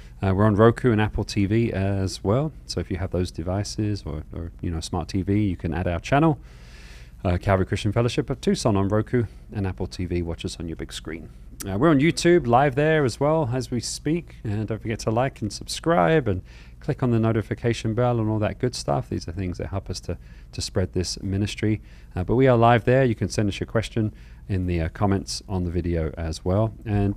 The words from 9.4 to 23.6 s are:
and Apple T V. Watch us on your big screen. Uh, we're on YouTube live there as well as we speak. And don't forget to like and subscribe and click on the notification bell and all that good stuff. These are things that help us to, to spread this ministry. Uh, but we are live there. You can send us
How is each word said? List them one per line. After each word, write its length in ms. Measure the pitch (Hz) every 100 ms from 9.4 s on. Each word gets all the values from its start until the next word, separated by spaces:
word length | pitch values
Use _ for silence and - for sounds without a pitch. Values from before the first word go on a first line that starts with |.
| -
and 140 | 107 95
Apple 200 | 90 90
T 180 | - 87
V. 180 | 87
Watch 200 | 85 82
us 140 | 92 -
on 80 | 85
your 80 | 80
big 160 | 82
screen. 380 | - - 82 78 - - - 98
Uh, 80 | 98
we're 120 | 160
on 100 | 143
YouTube 480 | 160 - 170 175 123
live 280 | 120 147 127
there 300 | 151 156 131
as 160 | -
well 280 | 143 160 131
as 180 | 131 120
we 80 | 123
speak. 580 | - - 143 170 - -
And 240 | 113 104 107
don't 140 | 107
forget 180 | 107 110
to 100 | -
like 300 | 110 131 -
and 120 | 104
subscribe 720 | - - - 160 170 165 160 113
and 140 | 92 - - - -
click 200 | - 135
on 100 | 127
the 80 | 113
notification 760 | 113 113 - 113 120 117 113
bell 260 | 110 123 120
and 100 | 107
all 100 | 107
that 200 | 104 101
good 160 | 123 -
stuff. 320 | - 139 -
These 220 | 95 -
are 20 |
things 280 | 85 92 87
that 80 | -
help 220 | 98 -
us 120 | 92
to, 160 | - 87 - - -
to 100 | -
spread 300 | - 104 90
this 300 | 92 87 -
ministry. 580 | 98 98 101 - 107 107 - - - -
Uh, 80 | 87
but 100 | 113
we 120 | 131
are 100 | 120
live 260 | 117 120
there. 220 | 123 131 131
You 100 | 110
can 140 | 101
send 180 | - 104
us 140 | -